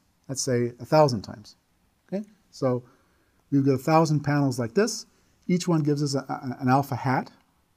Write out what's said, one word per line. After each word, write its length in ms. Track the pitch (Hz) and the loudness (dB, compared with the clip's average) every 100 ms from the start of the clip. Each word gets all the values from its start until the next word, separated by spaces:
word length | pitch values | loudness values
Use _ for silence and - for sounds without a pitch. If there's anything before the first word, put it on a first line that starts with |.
| _ _ - | _ _ -12
Let's 140 | 135 | -8
say 320 | - 123 120 120 | -2 0 -2 -6
a 60 | 123 | 0
thousand 360 | 156 147 117 | 4 4 2
times. 360 | 90 107 104 _ _ _ _ _ - | -6 -16 -18 _ _ _ _ _ -10
Okay? 140 | 185 214 _ _ | -10 -10 _ _
So 320 | - 135 123 - _ _ _ _ _ - | -4 -2 -2 -6 _ _ _ _ _ -2
we've 120 | 139 | 0
got 100 | 135 | 2
a 40 | 131 | 0
thousand 440 | 131 160 160 151 | 4 4 4 0
panels 360 | 147 147 139 120 | 0 0 0 -2
like 160 | 117 | -2
this. 320 | 196 220 - - _ _ _ - | 0 0 -2 -12 _ _ _ -2
Each 200 | 180 180 | -2 0
one 160 | 165 | 0
gives 180 | 147 147 | 2 0
us 140 | 147 135 | 0 -2
a, 100 | - | -4
a, 300 | 143 131 123 | -8 -8 -4
an 80 | 127 | 2
alpha 260 | 135 139 120 | 2 0 -4
hat 340 | 139 135 123 _ _ _ _ | -2 -2 -4 _ _ _ _